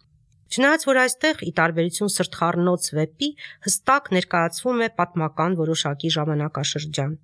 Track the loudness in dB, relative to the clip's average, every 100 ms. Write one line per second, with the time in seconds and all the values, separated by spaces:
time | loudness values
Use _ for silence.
0 | _ _ _ _ -8 0 2 2 4 4
1 | 4 2 0 0 -2 2 2 2 0 0
2 | -2 -2 -4 0 0 2 2 2 0 -2
3 | -2 -2 -6 -6 -16 -10 -4 -2 2 2
4 | 2 0 2 0 0 -2 -2 0 -2 -2
5 | -2 -2 -4 0 0 0 0 0 -2 -4
6 | -2 -2 0 0 -2 -4 -4 -4 -6 -4
7 | -4 -6